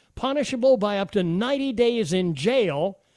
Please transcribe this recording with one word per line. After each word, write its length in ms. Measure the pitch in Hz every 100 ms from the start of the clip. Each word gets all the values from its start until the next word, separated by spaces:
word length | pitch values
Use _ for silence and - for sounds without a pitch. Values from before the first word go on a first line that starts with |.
| _
punishable 640 | - 262 285 269 254 262 254
by 180 | 208 202
up 120 | 196
to 120 | 208
ninety 480 | 175 170 247 285 277
days 440 | 226 240 240 170
in 200 | 185 180
jail 640 | 143 170 262 196 143 185 190 _